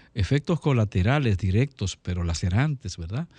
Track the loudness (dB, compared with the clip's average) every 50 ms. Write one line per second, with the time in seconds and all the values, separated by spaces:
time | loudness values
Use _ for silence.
0 | -20 _ _ -4 0 0 0 0 2 0 -2 0 2 2 2 2 2 2 2 2
1 | 2 4 2 2 2 2 0 0 0 0 2 2 2 0 -2 -6 -6 -6 -6 -8
2 | _ -6 -4 -2 -2 -2 -2 -2 -2 0 2 2 0 0 -2 -4 -8 -10 -10 -8
3 | -10 -8 -6 -8 -8 -8 -12